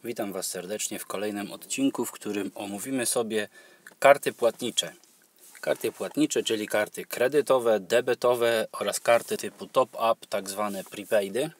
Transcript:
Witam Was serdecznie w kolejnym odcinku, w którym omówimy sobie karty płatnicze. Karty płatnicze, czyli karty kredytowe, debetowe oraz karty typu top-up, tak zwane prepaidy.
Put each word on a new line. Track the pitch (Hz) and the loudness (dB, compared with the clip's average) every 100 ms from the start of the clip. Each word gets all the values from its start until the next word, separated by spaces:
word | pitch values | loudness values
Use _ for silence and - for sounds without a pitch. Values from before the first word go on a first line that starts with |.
| 117 | -8
Witam | 117 101 | -6 -4
Was | 95 - | -4 -6
serdecznie | 92 90 104 - 104 | -8 -8 -6 -6 -8
w | - | -8
kolejnym | 95 104 104 95 | -6 -4 -4 -8
odcinku, | - - - 139 - 117 | -12 -8 0 0 0 -6
w | |
którym | - 107 101 95 - | -6 -6 -4 -4 -6
omówimy | 101 101 127 135 117 | -8 -8 -4 -2 0
sobie | 127 113 107 104 - - - - _ | 0 0 -2 -4 -10 -20 -20 -20 _
karty | 139 143 - | 6 6 4
płatnicze. | 110 117 - 120 - 82 - _ _ _ _ - - | 2 0 0 -4 -2 -4 -10 _ _ _ _ -20 -8
Karty | - - 113 | -4 -2 -2
płatnicze, | - 95 - 151 123 | -4 -6 0 0 0
czyli | 104 113 104 | 0 -2 0
karty | 107 104 - 90 | -2 -2 -6 -10
kredytowe, | - 123 147 123 131 117 107 | 0 2 2 4 2 4 2
debetowe | 90 117 127 120 123 123 117 113 107 | 2 0 2 2 2 4 2 2 -2
oraz | - 101 - | -4 -4 0
karty | - 117 - 107 | 4 4 4 -6
typu | 104 - 101 | -6 -10 -2
top-up, | - 131 - 113 113 - | 0 0 2 2 2 -2
tak | 104 95 | -6 -6
zwane | 98 104 98 | -4 -4 -6
prepaidy. | 92 - 98 110 98 107 156 - | -10 -12 0 0 0 -2 -4 -6